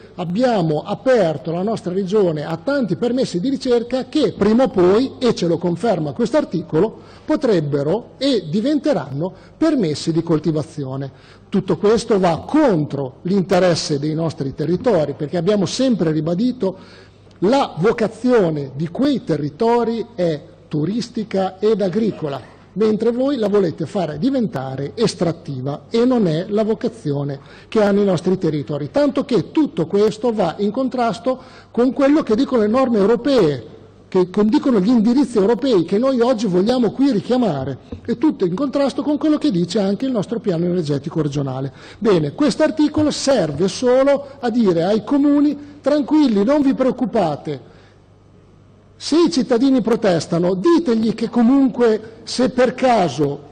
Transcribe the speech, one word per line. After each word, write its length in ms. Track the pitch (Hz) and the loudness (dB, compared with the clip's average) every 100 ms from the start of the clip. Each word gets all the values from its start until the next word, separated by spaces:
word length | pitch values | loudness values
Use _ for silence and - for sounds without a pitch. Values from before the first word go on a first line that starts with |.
| - | -18
abbiamo 680 | - 170 180 254 214 165 151 | -10 -6 -2 0 2 0 -2
aperto 680 | 202 202 262 247 165 151 - | -4 -4 2 2 2 -2 -6
la 100 | 165 | -4
nostra 300 | 202 208 175 | -4 -4 -4
regione 540 | 185 185 214 180 151 160 | -4 0 2 2 0 -6
a 100 | 165 | -6
tanti 400 | - 285 214 160 | -2 -2 -2 -2
permessi 420 | 240 254 226 180 | -2 -2 -2 -2
di 120 | 247 | -2
ricerca 560 | 277 262 240 233 254 - | -2 0 0 0 -6 -2
che 260 | 311 214 | 0 0
prima 320 | - 202 226 | 2 2 4
o 40 | 262 | 2
poi, 440 | 190 175 208 262 - | 4 4 4 0 0
e 160 | 240 | 0
ce 120 | - 170 | 0 0
lo 120 | 165 | 0
conferma 540 | 180 170 233 175 151 | -2 -2 -2 -2 -2
questo 260 | - 226 302 | -2 0 0
articolo, 640 | 294 170 - 151 214 - - - - | 0 -4 -2 0 0 -2 -20 -12 -4
potrebbero 840 | 302 262 180 143 143 143 208 - - | 0 2 2 0 -2 0 -2 -4 -4
e 300 | 277 233 156 | 0 0 -2
diventeranno 840 | 185 247 302 311 208 143 139 180 - - - | -2 0 0 0 -2 -2 -6 -6 -8 -20 -2
permessi 540 | 320 294 170 143 - | 0 2 0 -2 -2
di 120 | 165 | -2
coltivazione. 1080 | 165 156 170 151 - - 131 135 139 - - - - | 0 0 0 -2 -4 -8 -8 -8 -10 -14 -20 -20 -6
Tutto 280 | 196 190 170 | -4 -2 0
questo 420 | 202 233 - 208 | 2 2 2 2
va 240 | 185 92 | 2 0
contro 720 | - 302 294 170 147 156 131 - | 0 2 4 2 -2 -4 -8 -8
l'interesse 800 | 175 196 175 185 185 160 - 143 | -2 -2 2 2 2 0 -2 -4
dei 140 | 156 | -2
nostri 380 | 156 165 - 139 | -2 -4 -4 -8
territori, 600 | 127 147 180 247 180 143 | -4 -2 -2 0 0 0
perché 220 | 127 147 175 | -4 -6 -2
abbiamo 300 | 170 208 170 | 0 0 0
sempre 440 | - 262 208 160 | 0 0 0 0
ribadito 680 | 156 156 175 247 247 190 185 - - - - - - | -2 -2 -2 -2 -2 -4 -6 -14 -20 -20 -20 -20 -4
la 320 | 180 277 240 151 | 0 2 0 0
vocazione 920 | 202 240 214 - 247 240 175 151 135 | 0 2 -2 -2 2 4 4 0 -6
di 140 | 131 170 | -6 -6
quei 340 | - 277 254 | -2 0 0
territori 840 | - 147 143 - 226 240 226 233 - - | -2 -2 -4 -2 0 2 0 -2 -6 -2
è 260 | 175 147 - - - | -2 -2 -8 -20 -8
turistica 920 | 151 156 226 - - 208 190 190 - | -4 -2 -4 -6 -8 -4 -2 -4 -2
ed 200 | 208 214 | 0 0
agricola, 600 | 196 180 220 - 151 135 - - - | 0 0 -2 -2 -8 -8 -12 -20 -14
mentre 400 | 180 220 214 226 | -2 0 0 0
voi 240 | 240 269 277 | 0 -2 -2
la 120 | 208 | 0
volete 380 | 208 180 - 156 | 2 0 -2 -6
fare 320 | 208 165 151 | -4 -4 -2
diventare 760 | 233 269 208 139 131 131 143 - | -2 0 -2 -4 -6 -6 -8 -2
estrattiva 880 | 226 - 170 160 - 131 131 151 - | -2 0 -4 -4 -8 -8 -8 -8 -4
e 160 | 233 | 0
non 220 | 247 247 180 | 2 2 2
è 200 | 156 190 | 0 -2
la 160 | 202 | -2
vocazione 720 | 214 214 233 - 151 143 143 139 - - - | -2 -2 -4 -6 -6 -4 -6 -8 -14 -20 -4
che 120 | 220 | 0
hanno 200 | 202 202 | 2 4
i 40 | |
nostri 320 | 202 175 185 185 | 2 2 0 0
territori. 520 | 165 147 135 143 147 | 0 -2 -4 -8 -4
Tanto 340 | 277 285 277 | 0 0 0
che 280 | - 214 - | 0 -2 0
tutto 340 | - 294 - 156 | 0 0 -2 -2
questo 460 | 202 214 - 247 | 2 0 0 -2
va 240 | 214 175 151 | 0 -2 -2
in 140 | 208 | -2
contrasto 680 | 214 262 247 233 - 262 254 - - - | -2 -4 -2 -2 -2 -4 -6 -10 -20 -8
con 220 | - 254 | 0 0
quello 320 | 262 269 302 | 2 4 4
che 100 | - | 2
dicono 280 | 208 277 247 | 0 2 2
le 60 | 214 | 2
norme 300 | 247 262 226 | 2 2 2
europee, 680 | 196 233 240 262 160 131 - - - - - | 2 2 2 4 4 0 -8 -20 -20 -20 -2
che 220 | 185 180 | 0 0
con-, 180 | 196 214 | 2 2
dicono 320 | 294 285 233 | 2 2 2
gli 80 | 185 | 4
indirizzi 500 | 247 208 247 277 220 | 4 4 2 2 2
europei 460 | 196 233 277 202 | 2 2 2 2
che 140 | 165 196 | 2 0
noi 220 | 262 262 | 0 2
oggi 260 | 233 240 220 | 2 2 0
vogliamo 440 | 180 202 254 214 | 2 2 2 0
qui 220 | - 277 | 2 2
richiamare, 640 | 208 - 254 226 139 135 131 - - | 2 0 0 0 -2 -6 -10 -12 -12
è 140 | - 233 | -6 0
tutto 260 | 311 302 | 0 0
in 100 | 180 185 | -2 -2
contrasto 460 | 285 285 277 - | -2 0 -2 -2
con 140 | 277 294 | -2 0
quello 220 | 311 302 | 0 0
che 140 | 302 | 0
dice 260 | 175 170 220 | 0 0 0
anche 280 | 196 202 262 | 0 -2 -2
il 60 | |
nostro 280 | 240 - 220 | -2 -4 -4
piano 240 | 208 165 | -2 -2
energetico 580 | 175 180 147 143 165 165 | 0 -2 -2 -4 -4 -4
regionale. 500 | 147 143 139 131 135 - - - | -2 -4 -4 -6 -8 -10 -20 -4
Bene, 340 | 220 180 147 | 2 2 0
questo 320 | - 285 - | 0 0 2
articolo 480 | 311 311 294 311 302 | 0 2 0 2 0
serve 560 | - - 262 156 143 185 | 0 0 2 0 -2 -2
solo 580 | - 247 254 277 277 - - | 0 2 4 4 2 -2 -8
a 100 | 247 | -2
dire 320 | 233 208 165 | 2 2 2
ai 220 | 175 220 | 2 0
comuni: 720 | - 285 285 285 294 - - - | 0 2 4 4 2 0 -10 -6
"Tranquilli, 640 | 269 294 240 311 277 202 | 0 0 2 2 4 2
non 180 | 202 302 | 2 2
vi 120 | 269 | 2
preoccupate, 1000 | 240 254 247 233 233 165 143 - 135 - - - _ _ _ _ _ _ _ - _ - - | 2 0 0 -2 0 0 -2 -8 -10 -12 -20 -20 _ _ _ _ _ _ _ -20 _ -20 -16
se 200 | - 311 | -2 2
i 140 | 339 | 2
cittadini 500 | 269 - 233 269 262 | 0 0 2 2 2
protestano, 720 | 220 226 208 165 - 165 175 | 2 0 0 0 0 -2 0
ditegli 580 | 190 330 339 311 226 226 | 0 2 2 2 0 0
che 140 | 214 226 | -2 -2
comunque, 920 | 240 226 277 269 - 240 214 - - | 2 4 4 2 2 2 0 -4 -18
se 280 | - - 247 | -8 -2 0
per 240 | - 247 | 2 0
caso, 720 | - 254 226 175 131 143 143 - | 2 2 2 0 0 -2 -4 -8